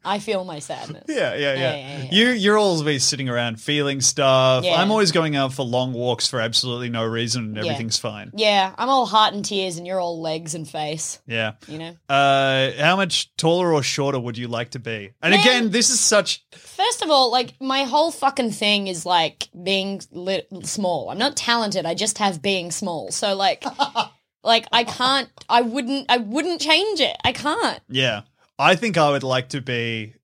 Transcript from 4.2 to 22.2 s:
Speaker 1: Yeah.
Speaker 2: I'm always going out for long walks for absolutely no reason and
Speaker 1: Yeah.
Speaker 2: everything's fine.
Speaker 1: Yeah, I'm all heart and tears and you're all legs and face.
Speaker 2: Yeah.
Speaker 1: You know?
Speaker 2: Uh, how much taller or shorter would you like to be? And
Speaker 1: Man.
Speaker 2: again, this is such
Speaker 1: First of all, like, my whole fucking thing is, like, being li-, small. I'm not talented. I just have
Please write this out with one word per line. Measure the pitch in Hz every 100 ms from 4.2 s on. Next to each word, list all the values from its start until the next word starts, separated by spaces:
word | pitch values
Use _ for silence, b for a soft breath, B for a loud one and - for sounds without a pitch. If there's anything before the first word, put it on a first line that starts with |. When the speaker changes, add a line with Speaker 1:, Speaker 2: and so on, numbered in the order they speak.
| 139 131 131 127
Speaker 1:
Yeah. | 175 165
Speaker 2:
I'm | 202
always | 214 196
going | 170 160 143
out | 135
for | 131
long | 127 123 127
walks | 120 123 113 -
for | 127
absolutely | 113 113 131 120 120
no | 117
reason | 113 117 117 123
and | 110 107
Speaker 1:
Yeah. | 110
Speaker 2:
everything's | 147 113 -
fine. | 117 104 101
Speaker 1:
Yeah, | 202 214 202 190 -
I'm | 240
all | 269 214
heart | 214 214
and | 208
tears | 196 202 190 165
and | 175
you're | 190
all | 175 170
legs | 160 160 165 165
and | 156
face. | 156 151 160 - -
Speaker 2:
Yeah. | - 113 110 110 -
Speaker 1:
You | 156
know? | 165 170 -
Speaker 2:
Uh, | 139 139 135 135 135 135 117
how | 151 190
much | 190 - - -
taller | 160 170 180
or | 151
shorter | 127 - 139 135
would | 120 117
you | 120
like | 117 120
to | 135
be? | 123 110 101 _
And | 160
Speaker 1:
Man. | 202
Speaker 2:
again, | 220 247 226
this | 214 226
is | 240
such | - 208 180 - _
Speaker 1:
First | - - - 427 466
of | 320
all, | 285 262
like, | 247 240 -
my | 262 269
whole | 269 294 330
fucking | - 269 269 233
thing | 202 208 208 190
is, | 175 175
like, | 175 160 - - -
being | 180 196 196 196 -
li-, | 175 180 190 - 185
small. | 156 - 202 165 104
I'm | 151
not | 240 -
talented. | - 233 214 185 165
I |
just | 175 214
have | -